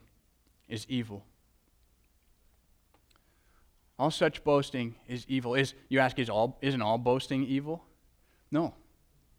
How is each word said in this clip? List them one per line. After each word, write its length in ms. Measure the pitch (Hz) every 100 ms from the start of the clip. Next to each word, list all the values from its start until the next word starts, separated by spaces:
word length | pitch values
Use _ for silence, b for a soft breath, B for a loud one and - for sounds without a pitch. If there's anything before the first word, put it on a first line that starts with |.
| - _ _ _ _ _ -
is 180 | 110 -
evil. 360 | 127 110 101 - _ _ _ _ _ _ _ _ _ _ _ _ _ _ _ _ _ _ _ _ _ _ _ _ _ _ -
All 120 | 151
such 340 | - 160 -
boasting 500 | 151 143 135 127 117 120 -
is 160 | 123 107
evil. 260 | 131 120
Is, 200 | 135 135 - b
you 120 | 131
ask, 180 | 131 135
is 120 | 117
all, 280 | 104 123 -
isn't 200 | 139 131
all 160 | 107 117
boasting 460 | 123 131 - 135
evil? 400 | 131 135 147 165 - _ _ _ _ _ -
No. 240 | 147 160 - - _ _ _ _